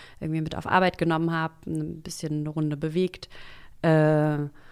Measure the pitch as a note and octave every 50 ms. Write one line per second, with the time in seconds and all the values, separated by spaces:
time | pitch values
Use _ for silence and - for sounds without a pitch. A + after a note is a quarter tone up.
0 | - - - - - D#3+ D#3 D#3+ D#3 D#3+ - - - - - F#3 F#3 F3+ - -
1 | G#3 E3+ D#3+ D#3+ E3 E3 E3 D#3+ D#3+ D#3+ - - - - D#3+ D#3 D3+ D#3+ E3 D#3+
2 | D#3 E3+ - - - D#3 D3+ D3+ D3 D3+ D3+ D#3+ D#3 D3+ D3 C#3+ D#3 D#3 D#3 F3+
3 | F#3 F3+ - - - - - - - - - - - - - - - E3 D#3+ D#3
4 | D3+ D3+ D#3 D3+ D3+ D3+ D3+ D3 D3 C#3+ - - - -